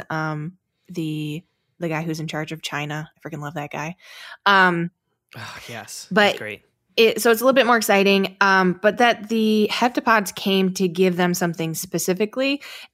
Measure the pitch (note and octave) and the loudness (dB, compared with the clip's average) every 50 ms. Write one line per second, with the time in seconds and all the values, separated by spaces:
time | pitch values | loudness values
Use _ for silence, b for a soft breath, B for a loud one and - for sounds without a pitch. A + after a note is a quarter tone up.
0 | - - D#3+ D#3 D#3 D#3 D3+ D3+ D3+ E3+ F#3 _ _ _ _ _ _ - F3 F3 | -8 -6 -6 -6 -4 -4 -6 -8 -8 -10 -12 _ _ _ _ _ _ -14 -10 -8
1 | D#3+ D#3 D3+ D3+ D3+ D3+ D3 E3 - _ _ _ _ _ _ - E3+ E3 D#3+ D3+ | -6 -6 -6 -6 -6 -8 -8 -10 -12 _ _ _ _ _ _ -8 -6 -4 -4 -4
2 | E3 E3 D#3 D#3+ D#3 D#3 - D3+ D#3 - D#3+ D#3+ - - - C#3+ D3 D3 D3+ D#3 | -4 -6 -6 -6 -8 -8 -6 -8 -8 -8 -10 -12 -10 -8 -8 -6 -6 -6 -8 -8
3 | D#3 - _ _ - D#3 E3 D3 D3 C#3+ E3+ D3+ D3 D3 - D3 D3 D#3+ F3+ B | -10 -12 _ _ -16 -14 -12 -12 -12 -10 -10 -10 -10 -10 -10 -10 -10 -10 -12 B
4 | B B B B B B B B B G3+ G3+ F#3+ F#3 F3+ F3 E3+ E3+ F3 - _ | B B B B B B B B B 4 6 6 6 6 4 2 -2 -4 -8 _
5 | _ _ _ _ _ _ - A2+ G#2+ - - - - - A#2 A2 G2 - - - | _ _ _ _ _ _ -20 -18 -18 -18 -18 -18 -16 -14 -14 -14 -14 -14 -16 -16
6 | - - F#3 G#3+ G#3 G3+ - - A2 G#2+ G2+ - _ _ _ _ _ _ _ - | -10 -2 2 4 4 4 2 -2 -6 -12 -12 -14 _ _ _ _ _ _ _ 4
7 | A3+ G#3+ - G#3+ - A#3 A#3 A3 A#3+ C4 B3 C4+ A3+ A#3 A#3+ A3+ G#3+ - G3+ G3 | 4 4 4 2 2 2 2 4 4 4 4 4 4 4 4 2 2 2 4 4
8 | G3 G3 G3 G3 F#3+ F#3 F#3+ - G3+ G3 F#3+ F#3+ F#3 F3+ F3 - - G#3+ G#3 A3 | 4 4 4 2 2 0 0 0 2 4 4 4 4 2 2 2 0 0 2 4
9 | A#3+ A#3+ A3 - G#3 - A3+ A3 A3 G#3+ G#3+ G#3+ G#3 - - - A#3 B3 - D4 | 4 2 2 0 -4 -4 -2 0 2 2 2 2 2 0 0 0 0 0 0 0
10 | - A#3+ A3+ G#3+ F#3+ - - - - G3+ F#3+ F#3+ F#3+ F#3 F#3 - F#3+ F3+ D#3+ F3+ | 0 2 2 2 2 -2 -6 -6 -2 0 2 2 2 0 0 0 -2 -2 0 2
11 | F#3+ F#3 F3 F3 F3+ F3 F3 - F3+ E3+ E3 E3+ E3 D#3+ D#3+ - - - - E3+ | 2 2 2 2 0 0 0 0 -2 -2 -2 -4 -6 -6 -6 -8 -8 -6 -6 -4
12 | - F#3+ F3+ F#3+ G#3+ G#3 - B3+ C4+ C#4 C#4 C#4 B B B B B B | -2 -2 -2 -2 -2 -4 -2 -2 -2 -2 -2 -4 B B B B B B